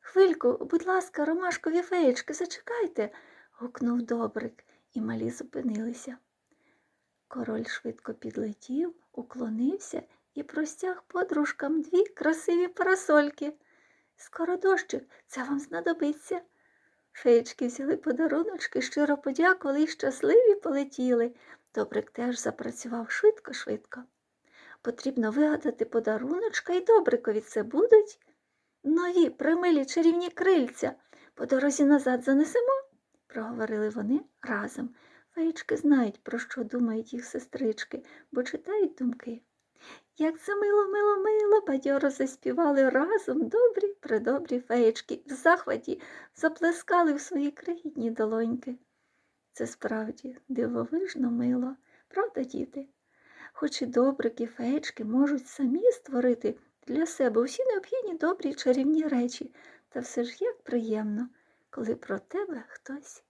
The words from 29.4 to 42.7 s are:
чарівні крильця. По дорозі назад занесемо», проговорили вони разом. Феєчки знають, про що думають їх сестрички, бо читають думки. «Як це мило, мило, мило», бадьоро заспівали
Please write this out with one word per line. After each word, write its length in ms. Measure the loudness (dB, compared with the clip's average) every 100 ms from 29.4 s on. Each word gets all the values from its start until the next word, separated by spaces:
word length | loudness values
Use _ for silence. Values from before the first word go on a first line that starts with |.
| 0 2 4 2
чарівні 460 | 2 4 4 4 -2
крильця. 640 | 0 4 4 2 -2 -6 -6 _ -20 -20
По 120 | -12 0
дорозі 380 | 2 2 4
назад 400 | 6 6 4 0
занесемо», 480 | 2 4 4 2 2 0 -2 _ _ _ _
проговорили 600 | -10 -10 -6 -4 -2 -4
вони 320 | -4 -2 -2 -2 _
разом. 520 | -6 -6 -6 -8 -10 -10 _ _ _
Феєчки 420 | -4 -2 -2 -4 0
знають, 460 | 4 4 4 -2
про 160 | -8 -8
що 260 | -8 -8
думають 480 | -6 -2 0 -2 -6
їх 120 | -10
сестрички, 800 | -8 -10 -10 -4 -2 -2 -8 -12 -14 -20 _
бо 100 | -6
читають 520 | -4 -6 -4 0 0
думки. 480 | 0 -4 -4 -10 -14 _ _ _ _ -20 -20 _ _
«Як 220 | -2 -2
це 160 | -4 -2
мило, 320 | 4 4 4
мило, 280 | 2 2 2
мило», 440 | 2 2 6 4 4
бадьоро 440 | -2 0 2 0
заспівали 800 | 0 -4 -4 -4 0 2